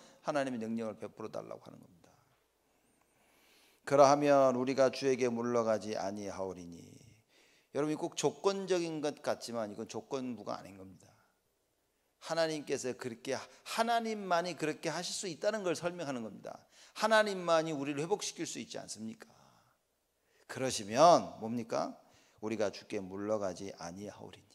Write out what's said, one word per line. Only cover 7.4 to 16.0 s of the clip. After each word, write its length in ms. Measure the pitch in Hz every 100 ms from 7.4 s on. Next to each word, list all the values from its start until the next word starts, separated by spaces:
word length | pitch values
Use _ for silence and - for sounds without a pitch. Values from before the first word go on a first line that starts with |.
| _ _ _ 135
여러분, 200 | 151 156
꼭 200 | 160 -
조건적인 840 | 147 - 196 196 185 180 170 156
것 200 | 147 -
같지만 500 | 131 107 - 117 104
이건 160 | 104 110
조건부가 680 | 113 - 139 127 110 101 -
아닌 200 | 107 98
겁니다. 300 | 95 92 - _ _ _ _ _ _ _ _ _ _ _
하나님께서 720 | - 165 160 156 135 135 127 120
그렇게, 380 | 123 113 - 120 - -
하나님만이 960 | - - 226 233 226 214 190 170 180 143
그렇게 320 | 156 147 165
하실 240 | 156 180
수 140 | - 202
있다는 360 | 143 208 220
걸 120 | 185 156
설명하는 460 | 175 175